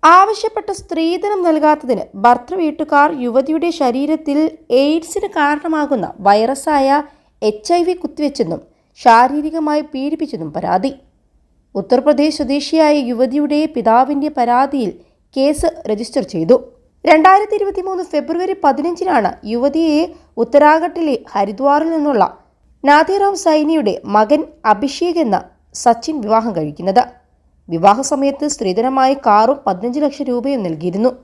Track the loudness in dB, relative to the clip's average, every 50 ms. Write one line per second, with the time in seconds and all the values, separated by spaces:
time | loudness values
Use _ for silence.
0 | 6 6 6 6 6 4 2 -4 -4 -6 -6 -6 -8 -8 -10 -10 -10 -8 -6 -4
1 | -2 -2 -2 -2 -4 -4 -4 -2 0 0 0 2 2 2 2 0 0 -4 -4 -4
2 | -4 -10 -12 0 2 2 2 2 0 -8 -6 -4 -4 -4 -4 -4 -6 0 2 2
3 | 2 2 0 -2 -6 -2 0 0 0 0 -2 -2 -2 -2 -2 -2 -2 -2 -2 -2
4 | -2 -2 -4 -4 -2 -2 -2 0 0 -2 -4 -8 _ _ 0 2 2 2 0 -2
5 | -4 -6 -8 -6 -6 -6 -2 -2 0 0 0 -2 -4 -4 -2 -2 -2 -2 -2 -4
6 | -4 -6 -10 -4 0 2 2 2 2 0 -2 -4 -4 -2 0 0 2 2 2 0
7 | -2 -4 _ _ _ _ _ _ -4 -4 -4 -4 -4 -2 0 0 2 0 -2 -4
8 | -6 -10 -6 -4 -4 -4 -2 -2 -4 -4 -4 -10 -10 _ _ _ _ _ _ _
9 | 4 4 6 6 6 4 2 -2 -6 -4 -6 -4 -4 -2 -2 -2 -4 -6 -8 -6
10 | -6 -6 -4 -6 -6 -8 -8 -10 -10 -8 -8 -8 -4 -2 -2 0 -2 -2 -6 -8
11 | _ _ _ _ _ _ _ _ _ _ _ _ _ _ _ -8 -2 0 0 2
12 | 4 2 2 2 2 0 0 -4 -4 -2 -2 -4 -4 -2 2 2 4 4 4 2
13 | 0 -2 -2 -2 -2 0 0 -2 -2 0 0 0 -2 -2 -4 -2 0 2 4 4
14 | 2 2 0 -4 -4 -4 -2 -2 0 0 2 0 0 0 -2 -4 -4 -4 -6 -10
15 | _ _ _ _ _ _ _ -2 0 0 0 0 -2 -4 -4 -4 -6 -6 -6 -6
16 | -6 -6 -4 -6 -6 -4 -4 -6 2 2 2 2 2 -6 _ _ _ _ _ _
17 | _ 2 4 6 6 6 6 6 4 0 -2 -4 -4 -4 -4 -6 -6 -6 -6 -8
18 | -8 -4 -4 -4 -4 -2 -4 -4 -4 -4 -6 0 0 0 0 0 -2 -4 -4 -4
19 | -4 -2 0 0 0 -2 -4 -6 -10 -6 -4 -2 -2 0 0 0 0 0 2 0
20 | 0 -2 -6 -18 _ _ _ -4 -4 2 4 4 6 6 4 4 2 -2 -4 -4
21 | -2 -2 -2 -4 -6 -8 -4 -4 -2 -2 -4 -2 0 0 2 2 0 -2 -2 -2
22 | -2 0 2 0 0 0 -2 -10 _ _ _ _ _ _ _ _ 2 4 4 4
23 | 4 2 0 0 0 0 -2 0 0 2 2 2 2 0 0 0 0 0 -2 -4
24 | -6 -2 2 2 2 4 2 0 0 -4 -12 _ _ 0 2 2 0 -6 -4 -4
25 | -4 -2 0 -2 0 0 0 -2 -4 -6 _ _ _ _ _ -2 0 0 0 0
26 | -2 -8 -8 -6 -2 0 0 0 0 0 -4 -4 -6 -6 -8 -6 -4 0 2 2
27 | 2 0 -4 _ _ _ _ _ _ _ _ _ _ -8 -6 2 4 4 4 4
28 | 0 -4 -2 0 0 -2 -2 -2 -4 -6 -4 -4 -4 -4 -2 0 -2 0 0 2
29 | 2 2 0 0 2 2 4 4 4 2 0 0 -2 -4 -4 -2 -4 -6 -4 -2
30 | -2 -2 -2 -4 -6 -4 -4 -4 -2 -2 -4 -2 -4 -4 -6 -4 -6 -6 -4 0
31 | -2 -2 -2 -4